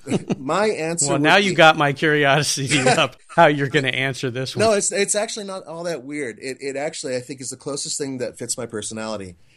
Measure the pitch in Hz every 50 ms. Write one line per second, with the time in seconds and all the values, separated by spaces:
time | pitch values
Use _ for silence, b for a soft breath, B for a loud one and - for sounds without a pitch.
0 | - - - - - - - - 131 139 160 190 214 220 196 - 160 160 170 165
1 | 143 143 139 135 147 156 175 202 208 190 156 165 160 160 160 160 147 143 143 -
2 | 170 156 151 147 143 139 135 151 143 - - 139 139 127 151 139 262 254 240 165
3 | 143 127 - - _ - - 170 170 151 151 143 139 135 147 147 131 127 120 127
4 | 135 135 131 - - 127 117 127 131 - - 190 214 226 208 202 190 - - 196
5 | 202 - - 208 220 220 - 226 202 196 190 190 - 143 160 165 175 175 165 131
6 | 123 139 147 147 139 117 104 - - 135 131 - 135 139 131 135 147 165 165 -
7 | - 135 127 127 123 - 139 123 131 123 131 123 - 147 139 - - - - -
8 | 147 139 131 123 120 - - - 123 113 - 131 117 113 113 104 101 - 113 113
9 | 110 110 110 98 95 92 87 - - - _